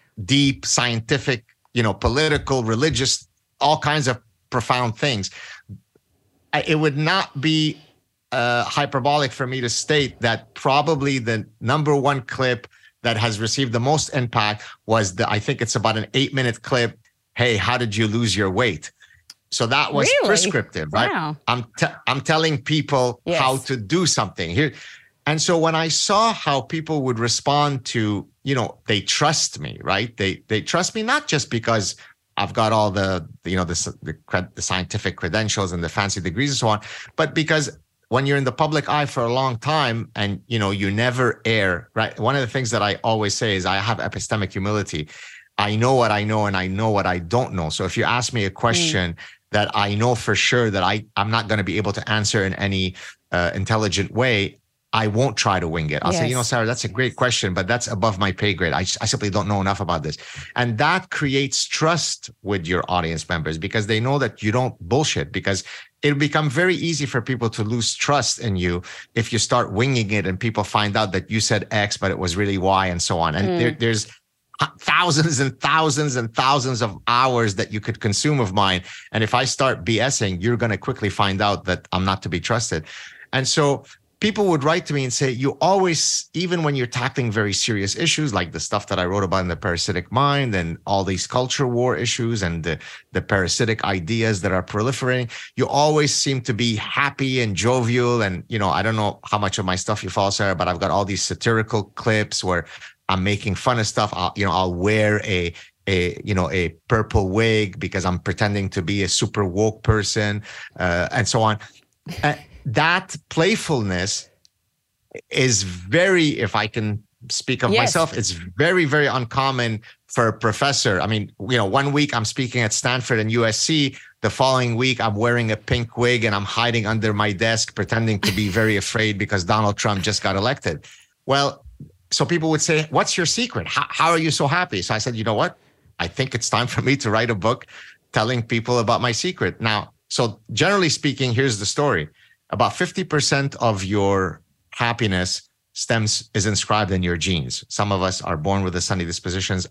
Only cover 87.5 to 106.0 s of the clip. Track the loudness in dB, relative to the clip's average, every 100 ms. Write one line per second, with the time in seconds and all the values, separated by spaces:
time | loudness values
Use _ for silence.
87.5 | 0 0 0 -2 0 0 0 0 -2 -2
88.5 | -6 -4 -4 -2 -2 0 0 0 0 0
89.5 | -2 -2 -2 -2 -4 -2 0 2 2 0
90.5 | -2 -2 -6 -2 0 0 -2 -2 -2 0
91.5 | -2 0 0 0 0 -2 -2 -2 -2 -2
92.5 | -2 -4 -4 -8 -20 -8 -6 0 0 0
93.5 | 0 0 0 -2 -2 -2 0 0 0 0
94.5 | -2 -2 -2 -2 0 0 0 -2 -8 -8
95.5 | -4 0 4 4 4 2 0 0 -2 -2
96.5 | 0 0 -2 -2 -2 -2 -2 -2 0 0
97.5 | 0 2 2 2 2 2 2 0 -2 -6
98.5 | -2 0 2 0 0 0 -4 -4 -2 0
99.5 | -2 -2 -2 -2 -4 -4 0 0 2 0
100.5 | 0 -2 0 0 0 0 -4 -4 -2 0
101.5 | 0 0 -4 -4 -4 0 0 0 -4 -2
102.5 | -2 -4 -14 -20 -12 -4 0 0 0 -2
103.5 | -2 0 0 0 0 -2 -2 -4 -2 0
104.5 | 0 0 0 2 4 4 2 0 -2 -2
105.5 | -6 -16 _ -2 0